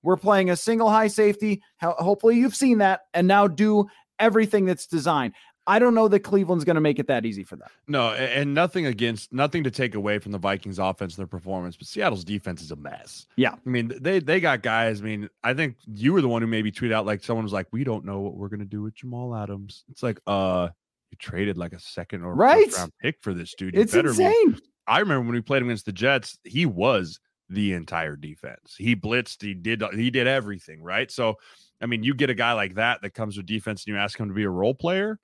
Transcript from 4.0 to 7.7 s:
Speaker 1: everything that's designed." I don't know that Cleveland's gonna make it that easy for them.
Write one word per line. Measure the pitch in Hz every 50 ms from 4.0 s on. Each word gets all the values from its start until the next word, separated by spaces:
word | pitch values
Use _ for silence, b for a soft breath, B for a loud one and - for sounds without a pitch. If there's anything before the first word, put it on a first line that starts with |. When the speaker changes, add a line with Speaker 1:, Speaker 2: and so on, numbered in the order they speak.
| b b _ -
Speaker 1:
everything | 208 226 196 226 220 208 214 208 190
that's | 185 180 180 -
designed." | - - 165 131 170 160 143 127 110 b b b b b b _ -
I | 196 220
don't | 240 247 240
know | 226 220 214
that | 202 202
Cleveland's | 202 - 202 196 190 160 185 170 147
gonna | 180 170 160
make | 156 151 147 -
it | 127 -
that | 139 120 113 117
easy | 104 98 95
for | - -
them. | - - -